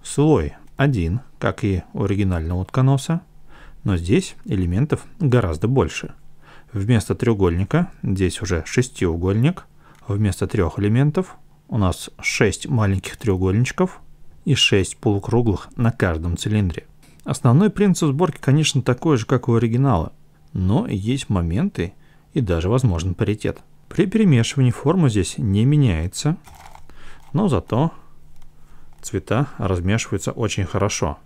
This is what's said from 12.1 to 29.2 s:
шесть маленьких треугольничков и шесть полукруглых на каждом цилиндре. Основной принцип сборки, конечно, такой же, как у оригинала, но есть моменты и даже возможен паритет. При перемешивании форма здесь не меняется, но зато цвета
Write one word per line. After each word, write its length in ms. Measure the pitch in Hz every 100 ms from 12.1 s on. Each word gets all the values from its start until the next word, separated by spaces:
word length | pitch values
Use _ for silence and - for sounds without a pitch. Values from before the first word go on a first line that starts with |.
| -
шесть 460 | - - 110 - -
маленьких 500 | 131 104 95 - -
треугольничков 840 | 113 92 92 104 127 - 185 - - - - -
и 100 | -
шесть 420 | 139 - 104 90 -
полукруглых 720 | 113 101 - 117 117 90 - -
на 160 | 117
каждом 460 | - 95 80 82 87
цилиндре. 480 | - 107 95 - - - - -
Основной 440 | - 135 127 131 208
принцип 400 | - 208 175 160
сборки, 300 | 135 180 -
конечно, 400 | - 143 147 135
такой 380 | 123 123 165 135
же, 80 | 110
как 200 | 131 -
у 80 |
оригинала, 600 | 113 117 120 135 95 80 - - _ -
но 320 | - 92 117 233
есть 420 | 98 104 135 -
моменты 640 | 95 85 90 196 - 90 - - - _
и 80 | 165
даже 300 | 107 82 87
возможен 440 | 123 127 85 90
паритет. 440 | 90 101 107 - - - - -
При 160 | - 208
перемешивании 640 | 226 208 127 113 - 127
форма 400 | - 139 185 147
здесь 260 | 104 87 -
не 300 | 113 98 123
меняется, 720 | 151 131 80 82 - 147 175 - - - - - - - - -
но 140 | 156 208
зато 440 | 110 - 110 165 - - - - - - - - - - -
цвета 460 | - 101